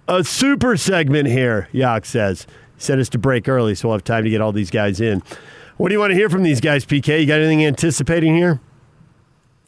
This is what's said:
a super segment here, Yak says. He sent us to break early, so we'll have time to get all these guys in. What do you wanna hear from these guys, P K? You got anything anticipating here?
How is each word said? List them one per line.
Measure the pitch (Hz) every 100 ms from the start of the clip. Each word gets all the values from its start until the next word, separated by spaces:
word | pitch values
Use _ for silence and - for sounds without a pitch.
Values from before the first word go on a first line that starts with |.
| -
a | 180
super | 226 - 269 277 247 185
segment | - 185 143 151 139
here, | 127 127 107 -
Yak | 123 127 113
says. | - 120 101 92 - - -
He | -
sent | - 135
us | 123
to | 123
break | 135 123 139
early, | 131 113 98
so | 117
we'll | 110
have |
time | - 113
to | 110
get | 107
all | 110
these | 104 95
guys | 113 101 95
in. | 113 98 - - - - - -
What | 185
do |
you | 208
wanna | 202
hear | 175 214
from | 185
these | 175 131
guys, | 151 143
P | - 143
K? | 135 156
You | 147
got | 151
anything | 156 156
anticipating | 156 135 165 - 143 165 160
here? | 165 175 143 - _ _ _ - _ _ _ _ _